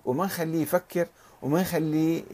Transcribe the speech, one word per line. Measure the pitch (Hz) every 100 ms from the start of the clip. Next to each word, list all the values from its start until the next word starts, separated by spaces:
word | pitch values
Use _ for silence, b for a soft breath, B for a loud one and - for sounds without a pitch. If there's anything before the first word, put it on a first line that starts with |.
وما | - 131
نخليه | 190 180 165 165
يفكر | 147 180 - 180 170 b b b
وما | 131 160
نخليه | 185 165 156 156 160 165 -